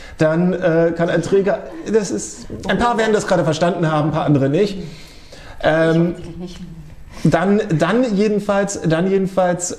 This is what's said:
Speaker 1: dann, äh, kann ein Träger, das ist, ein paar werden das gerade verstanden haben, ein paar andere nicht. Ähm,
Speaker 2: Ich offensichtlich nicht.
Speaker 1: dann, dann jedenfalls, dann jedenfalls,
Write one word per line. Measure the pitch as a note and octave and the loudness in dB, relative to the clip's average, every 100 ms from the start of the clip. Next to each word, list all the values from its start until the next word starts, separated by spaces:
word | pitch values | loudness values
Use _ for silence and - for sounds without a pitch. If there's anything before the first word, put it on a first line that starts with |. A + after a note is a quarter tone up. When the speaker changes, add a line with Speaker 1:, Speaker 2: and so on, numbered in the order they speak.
| - - | -18 0
Speaker 1:
dann, | D#3 D#3+ F3+ | 2 2 0
äh, | F#3 E3+ D#3+ E3 E3+ | 2 2 4 2 2
kann | E3+ | 0
ein | E3+ | 0
Träger, | D#3 G3 G3 F#3 - - - | 2 2 2 0 -4 -12 -2
das | G#3+ G3 | 0 0
ist, | G#3 - - - - F#3+ | -4 -8 -12 -14 -10 -4
ein | F#3+ | 0
paar | A#3+ A3+ | 0 2
werden | A3 | 2
das | G#3 - | 0 2
gerade | F3+ | 2
verstanden | D#3+ D#3 F3 F3 D#3+ | 2 2 0 0 0
haben, | D#3 D3+ | 2 0
ein | |
paar | D#3 D3+ | 0 2
andere | C#3+ C3+ | 2 4
nicht. | D3+ G3+ F#3+ D#3+ - - - - - - - | 2 0 -2 -10 -14 -18 -20 -20 -20 -18 -4
Ähm, | - D#3 D#3+ E3 E3+ E3+ | 0 2 4 4 2 -2
Speaker 2:
Ich | - | -10
offensichtlich | E3+ | -12
nicht. | F3+ - - D#3+ - - - - | -12 -12 -16 -16 -18 -18 -18 -2
Speaker 1:
dann, | E3+ D#3+ F#3 G3+ G#3+ D#3 | 2 2 4 2 2 0
dann | E3 A3 B3+ G3 | 2 2 2 2
jedenfalls, | G#3+ G#3 G#3 G3+ G3+ - E3+ | 2 2 0 0 0 -2 0
dann | D#3+ F#3+ | 0 2
jedenfalls, | F#3+ F#3+ - F3+ F3+ - | 2 0 0 0 0 -4